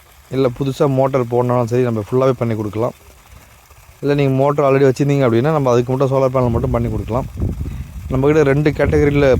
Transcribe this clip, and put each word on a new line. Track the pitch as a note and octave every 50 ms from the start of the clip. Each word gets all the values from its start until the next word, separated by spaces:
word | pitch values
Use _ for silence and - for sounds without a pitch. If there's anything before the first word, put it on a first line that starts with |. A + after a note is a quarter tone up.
| - - - - - -
இல்லை | B2+ C3+ C3+ B2 A#2+ -
புதுசா | C#3+ C3+ B2+ - D#3+ C#3+ C3+
மோட்டார் | C3 C3+ C3+ C3+ C3+ B2
போடணும்னாலும் | A#2 B2 A#2+ B2 B2 B2 B2 A#2+ G#2+ A#2+
சரி, | B2 B2+
நம்ம | A#2+ A#2 A2 G2+ -
ஃபுல்லாவே | B2 B2+ C3 C3+
பண்ணி | B2 - A#2+ A#2 A2+
கொடுக்கலாம். | G#2 G#2+ G#2 F#2 G#2+ A#2 C3 - - - - - - - - - - - - - - _ - - - - - - -
இல்லை | C#3 C#3 C#3+
நீங்க | C#3+ C#3+ C3+ C3 C3 C#3
மோட்டார் | C#3+ C#3+ D3+ C#3+ C3+ C3+
already | C3+ C#3
வச்சிருந்தீங்க | C3+ B2 - D3 C#3+ C#3+ C#3 C3+
அப்படின்னா, | A#2+ A2+ A2+ B2+ D#3 D#3+
நம்ம | D3 C#3 B2+
அதுக்கு | A#2+ B2 A#2+ B2 C3
மட்டும் | C3 C#3 B2+ C3+ C3+
சோலார் | C3+ C3 B2+
பேனல் | C3 B2+ A#2+
மட்டும் | - A#2+ B2 C3
பண்ணி | B2 A#2 A#2 A#2
கொடுக்கலாம். | G#2+ G#2 F#2+ G2 A2 C3 - - - - - - - - - - - - - - - - - -
நம்மகிட்ட | C3+ C3 C3+ D3 D3+ D#3+ D3
ரெண்டு | C#3 C3+ D3 D3+ D#3
கேட்டகரியில | C#3 - C#3+ C3+ D3+ D3 D3+ D3 C#3+ C#3+ C#3+ C3+ B2 -